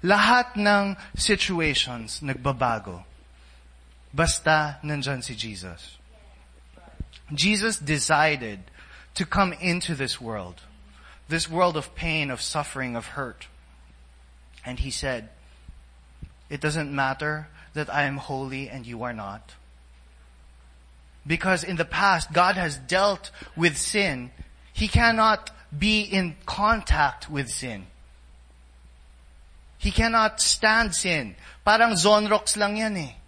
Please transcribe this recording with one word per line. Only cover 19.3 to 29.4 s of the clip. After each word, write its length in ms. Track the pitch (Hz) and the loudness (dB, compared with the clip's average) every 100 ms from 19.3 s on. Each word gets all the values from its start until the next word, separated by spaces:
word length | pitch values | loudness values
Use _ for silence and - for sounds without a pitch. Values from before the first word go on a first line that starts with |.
| 104 - - - - - - - - - - - - - - - - - - 143 | -12 -16 -20 -20 -20 -20 -20 -20 -20 -20 -20 -20 -20 -20 -20 -20 -20 -20 -20 -4
Because 380 | 165 185 185 | -2 0 0
in 120 | 170 175 | 0 -4
the 80 | |
past, 480 | 165 - 196 180 - | -2 2 4 2 2
God 240 | 160 180 190 | 4 4 4
has 200 | 175 139 | -2 -4
dealt 540 | 127 180 202 190 - - - - | -2 2 2 0 -8 -18 -16 0
with 200 | 170 143 | 0 2
sin. 560 | - 208 196 131 123 - - - - | -2 0 0 -2 -8 -16 -20 -20 -12
He 160 | - 208 | -2 2
cannot 640 | - 233 220 220 214 - - - | 4 4 6 4 4 -2 -20 -14
be 300 | 147 196 214 | -2 2 2
in 340 | 208 190 175 151 - | 2 0 0 -6 -10
contact 840 | - 208 226 - 156 147 - - | 0 2 2 2 2 2 0 -8
with 200 | 147 123 | -4 -4
sin. 400 | - 131 104 92 - - - - - - - - - - - - - - - | -6 -8 -10 -14 -20 -20 -20 -20 -20 -20 -20 -20 -20 -20 -20 -20 -20 -20 -20